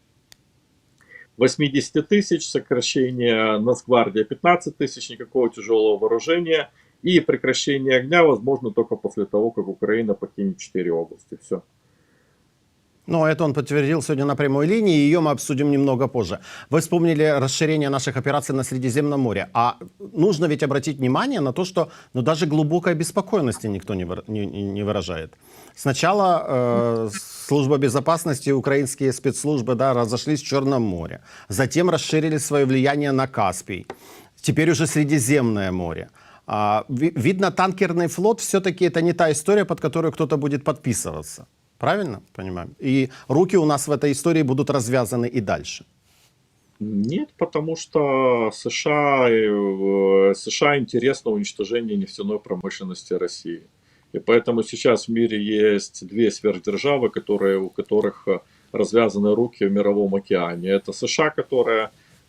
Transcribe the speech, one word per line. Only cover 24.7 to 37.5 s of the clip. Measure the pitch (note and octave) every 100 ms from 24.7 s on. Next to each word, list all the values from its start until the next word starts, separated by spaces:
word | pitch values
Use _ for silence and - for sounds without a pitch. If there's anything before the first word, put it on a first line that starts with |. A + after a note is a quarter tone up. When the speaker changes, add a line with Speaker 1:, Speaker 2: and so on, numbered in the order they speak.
| G2
Speaker 2:
выражает. | G2+ G#2 F#2 E2 D#2+ _ _ - -
Сначала, | - C#3+ C3 E3 G#3 F#3+ E3+ -
э, | C3 A#2+ A#2+ A#2+ A#2 A2 G2+ - - -
служба | D3 C3+ D3
безопасности, | C3+ C3+ C#3 E3 E3 C3+ C#3
украинские | C3+ C#3 C#3 C3+ - C3+
спецслужбы, | - C#3 - D3 D3 A2+
да, | A#2 C3+
разошлись | B2 A#2 A#2+ - D3
в | -
Черном | C#3 C3+ C3+
море. | A2 F2 D#2+ - - - -
Затем | G#2 C3 D#3 F3+
расширили | E3 - D#3 D#3+ D3+
свое | - D3 C3
влияние | C3 C3+ D3 C#3+
на | C3+ C3+
Каспий. | B2+ G2 F2 - F2+ - - - - - _
Теперь | - D3+ D#3+
уже | D3 E3
Средиземное | D3+ D3 D3+ A2+ D3 A#2 G#2 F#2+
море. | F#2 E2+ E2 F2 _ - - -
А, | G#2 G#2 G#2+ -
ви-, | B2+ D#3+ E3
видно, | C3 F#3 F#3+